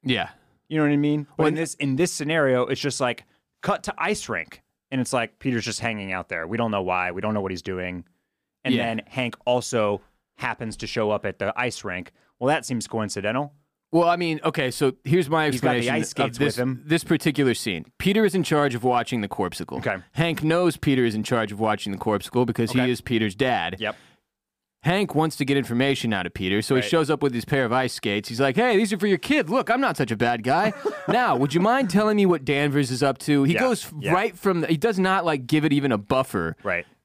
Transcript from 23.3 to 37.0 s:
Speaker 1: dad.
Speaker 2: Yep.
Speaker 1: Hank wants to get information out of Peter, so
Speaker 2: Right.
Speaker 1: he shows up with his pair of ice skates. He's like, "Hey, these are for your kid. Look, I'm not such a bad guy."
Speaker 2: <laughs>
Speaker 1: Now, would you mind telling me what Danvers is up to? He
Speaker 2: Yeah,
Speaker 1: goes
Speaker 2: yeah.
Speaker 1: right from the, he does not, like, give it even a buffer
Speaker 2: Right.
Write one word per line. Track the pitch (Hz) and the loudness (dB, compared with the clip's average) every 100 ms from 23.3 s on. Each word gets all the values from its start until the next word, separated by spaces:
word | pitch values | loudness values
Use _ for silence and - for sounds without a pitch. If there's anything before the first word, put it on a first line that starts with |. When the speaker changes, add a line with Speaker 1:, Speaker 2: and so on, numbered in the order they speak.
| 98 | 0
Speaker 1:
dad. | 131 113 85 92 | 0 0 -2 -4
Speaker 2:
Yep. | 107 - - _ _ _ _ _ _ _ | -6 -8 -16 _ _ _ _ _ _ _
Speaker 1:
Hank | 147 185 202 143 | 0 0 0 0
wants | 160 - | 0 0
to | 135 | 0
get | 139 | 0
information | 120 117 139 135 117 | 0 2 2 2 0
out | 104 87 | -2 -4
of | - | -4
Peter, | 92 101 | 0 0
so | 110 131 | 2 0
Speaker 2:
Right. | |
Speaker 1:
he | - | 2
shows | 165 151 | 0 2
up | 151 | 0
with | 143 | 0
his | 120 - | -2 -2
pair | 143 123 | 0 2
of | |
ice | 123 127 | 0 0
skates. | - 107 101 98 | -2 -2 -2 -4
He's | 117 | 0
like, | 139 131 | 0 2
"Hey, | 247 202 | 2 2
these | 220 | 2
are | 196 | 0
for | 202 | 2
your | 185 | 0
kid. | - 294 160 | 2 0 2
Look, | 254 233 | -2 0
I'm | 247 | 0
not | 269 170 | 0 0
such | 131 | -2
a | 226 | 0
bad | 120 120 | 0 0
guy." | 113 156 214 214 | 2 2 2 -2
Speaker 2:
<laughs> | - - - | -6 -6 0
Speaker 1:
Now, | 220 240 127 | 2 2 2
would | 139 | 2
you | 156 | 2
mind | 196 262 240 | 2 2 2
telling | 185 214 208 | 2 2 4
me | 196 | 4
what | 165 135 | 2 0
Danvers | 143 147 143 131 | 0 2 2 0
is | 123 | 2
up | 139 123 | 0 0
to? | - 143 | 2 4
He | 143 | 4
Speaker 2:
Yeah, | 175 | 4
Speaker 1:
goes | 254 226 - 156 | 2 0 -4 -8
Speaker 2:
yeah. | 190 | 0
Speaker 1:
right | 180 220 175 | 0 0 -2
from | 202 175 | 0 0
the, | 156 | 2
he | 160 | 2
does | 233 190 | 2 2
not, | 190 190 | 2 2
like, | 170 147 123 | 2 -2 0
give | 156 156 | 2 4
it | |
even | 143 139 | 2 2
a | 110 | 0
buffer | 101 131 135 104 82 82 | 2 0 0 0 -2 -2
Speaker 2:
Right. | 101 87 87 _ | -4 -4 -4 _